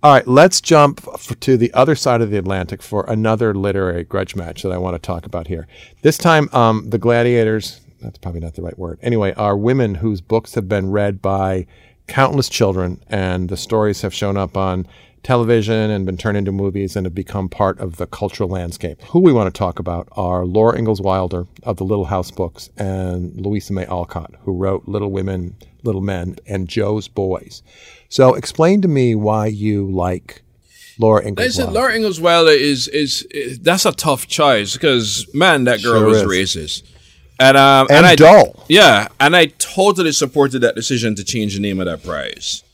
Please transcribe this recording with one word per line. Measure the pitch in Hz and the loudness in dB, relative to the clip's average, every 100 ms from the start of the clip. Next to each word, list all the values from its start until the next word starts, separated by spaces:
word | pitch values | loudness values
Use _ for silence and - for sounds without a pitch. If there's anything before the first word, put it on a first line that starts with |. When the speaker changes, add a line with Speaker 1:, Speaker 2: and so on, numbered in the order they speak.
Speaker 1:
All | 147 | 8
right, | 135 120 | 6 6
let's | 127 180 - | 6 6 4
jump | - 160 147 135 - | 2 4 4 2 -14
f-, | - - 120 | -18 -12 -8
to | - 127 | 0 2
the | 117 | 2
other | - 135 151 | 2 2 2
side | - 120 | 0 0
of | 113 | 0
the | 101 | -2
Atlantic | 92 95 90 98 | -4 -4 -6 -10
for | - 104 - | -6 -6 -2
another | 110 110 110 117 | -2 0 0 0
literary | 98 98 98 92 87 | 0 -2 -2 -2 -4
grudge | 85 98 95 95 | -6 -6 -6 -8
match | 85 - | -12 -8
that | 98 | -6
I | 90 | -6
wanna | 92 87 | -6 -8
talk | - 87 - | -8 -10 -8
about | 87 82 | -12 -8
here. | 87 80 - - _ | -10 -12 -20 -20 _
This | - 156 | -2 0
time, | 170 160 147 | 2 2 2
um, | - 117 110 - | 2 2 0 -4
the | 113 | -4
gladiators, | 110 120 120 120 110 110 104 - _ _ | 0 2 2 0 0 -2 -6 -16 _ _
that's | 110 - | -18 -14
probably | - 85 | -12 -10
not | 82 | -12
the | 76 | -12
right | 87 - | -14 -12
word. | 87 80 | -12 -10
Anyway, | 120 117 98 | -4 -2 -2
are | - 104 101 | -2 -2 -2
women | 107 135 117 92 | 0 0 -2 -2
whose | 110 101 | -4 -6
books | - 110 - | -2 -4 -2
have | - 95 | -8 -4
been | 104 95 | -4 -2
read | 101 101 98 | -2 -4 -4
by | 98 98 95 95 90 _ _ _ - | -4 -2 -2 -4 -6 _ _ _ -10
countless | - 135 139 - | 0 0 0 -4
children, | - 104 92 90 92 _ | 0 0 0 -4 -6 _
and | 104 95 90 90 | -4 -4 -4 -4
the | 92 | -8
stories | - 110 107 101 | -4 -2 0 -2
have | 101 | -6
shown | - 101 98 | -6 -4 -4
up | 95 101 | -4 -4
on | 95 92 90 _ _ _ | -4 -4 -8 _ _ _
television | - 127 113 117 104 113 107 | -2 -2 2 0 0 -2 -2
and | 104 95 | -2 -4
been | 90 | -4
turned | 110 101 | -4 -2
into | 101 | -4
movies | 98 98 98 98 | -4 -4 -4 -6
and | 101 92 | -6 -6
have | |
become | 87 92 104 95 | -8 -8 -8 -8
part | - 98 92 | -2 -2 -2
of | 95 82 | -10 -10
the | 87 | -12
cultural | - 101 - 95 | -8 -10 -6 -6
landscape. | 92 85 82 87 78 - | -6 -8 -10 -12 -12 -4
Who | 170 | 2
we | 185 | 4
want | 123 98 | 4 0
to | - | -2
talk | 95 87 | -6 -4
about | 87 87 - | -8 -8 -8
are | - 92 90 | -6 -4 -2
Laura | 90 95 113 117 | -2 2 2 2
Ingalls | 113 104 | -2 -2
Wilder | 98 95 92 90 90 - | -2 -2 -2 -6 -10 -12
of | - 95 | -10 -6
the | |
Little | 95 104 | -4 -2
House | 87 98 87 | -2 -4 -6
books | - 90 - - - | -6 -8 -8 -20 -10
and | 98 95 92 90 90 - | -8 -6 -6 -6 -8 -8
Louisa | 98 104 - | -6 -6 -6
May | 98 90 | -8 -6
Alcott, | 90 85 90 80 - | -8 -8 -10 -12 -14
who | - | -8
wrote | 90 95 95 - | -4 -4 -4 -6
Little | 101 101 | -6 -6
Women, | 95 95 95 87 101 - _ | -6 -6 -6 -8 -14 -20 _
Little | 123 95 | -6 -4
Men, | 98 95 87 85 - | -4 -6 -8 -12 -10
and | 101 90 | -8 -6
Jo's | - 104 107 104 | -4 -4 -4 -6
Boys. | - 95 92 - - _ _ - _ _ | -6 -4 -6 -10 -20 _ _ -20 _ _
So | - 131 | 2 4
explain | - - - 160 208 | 4 -4 0 2 2
to | 185 | 2
me | 143 123 | 2 0
why | 110 107 107 107 | 0 0 0 -2
you | 107 104 104 98 | -4 -2 -2 -2
like | 92 90 92 - - _ _ _ _ - - | -2 -4 -4 -10 -20 _ _ _ _ -20 0
Laura | 110 135 - | 4 4 2
Ingalls | 101 247 | -4 -4
Speaker 2:
Listen, | 226 | -2
Speaker 1:
Wilder. | - 208 | -4 0
Speaker 2:
Laura | 254 220 | 0 0
Ingalls | 214 165 | -2 0
Wilder | 170 170 165 | 2 4 6
is, | 147 143 139 127 | 4 2 -2 -4
is, | 147 143 - - | -4 -4 -6 -8
is, | 147 123 127 | -10 -10 -4
that's | 160 180 208 | -2 0 0
a | |
tough | - 160 135 - | -2 -4 -4 -4
choice | - 147 117 101 - | 0 2 2 0 -2
'cause, | 160 127 107 101 - | 0 0 0 -6 -6
man, | 139 185 151 | 0 2 2
that | 123 117 | 2 0
girl | 110 113 | 2 4
Speaker 1:
Sure | 107 | 4
Speaker 2:
was | 107 | 4
Speaker 1:
is. | 101 | 2
Speaker 2:
racist. | 92 95 - 78 - _ _ _ _ _ _ | 0 -2 -6 -8 -12 _ _ _ _ _ _
And, | 131 135 | 6 8
um, | 139 135 135 | 6 6 6
Speaker 1:
And | 143 | 6
Speaker 2:
and | 175 | 8
I | |
Speaker 1:
dull. | 160 156 202 135 - - | 10 10 10 8 0 2
Speaker 2:
Yeah, | 170 185 107 - _ | 6 6 6 0 _
and | 143 | 2
I | 175 160 | 4 2
totally | _ - - 196 185 170 | _ -8 0 0 2 -2
supported | 143 135 135 139 127 | -2 -4 0 0 2
that | 120 - | 0 0
decision | 113 127 113 101 | -6 -4 -4 -6
to | |
change | 101 123 104 | -6 -6 -4
the | 98 | -4
name | 101 95 | -4 -4
of | 90 | -4
that | 80 | -6
prize. | 80 78 64 50 - - _ | -8 -8 -8 -12 -12 -12 _